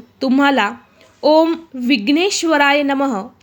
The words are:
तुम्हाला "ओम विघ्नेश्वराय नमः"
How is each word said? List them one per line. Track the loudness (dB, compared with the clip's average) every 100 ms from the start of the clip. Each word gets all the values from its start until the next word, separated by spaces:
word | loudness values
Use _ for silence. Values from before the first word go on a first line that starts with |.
| -10 -6
तुम्हाला | -2 2 2 2 -2 -4 _ _ -20 _
"ओम | 2 4 4 -2 -10
विघ्नेश्वराय | -8 -2 -2 0 0 0 -2 -2 0 2 0
नमः" | 0 -2 -2 -4 -10 -10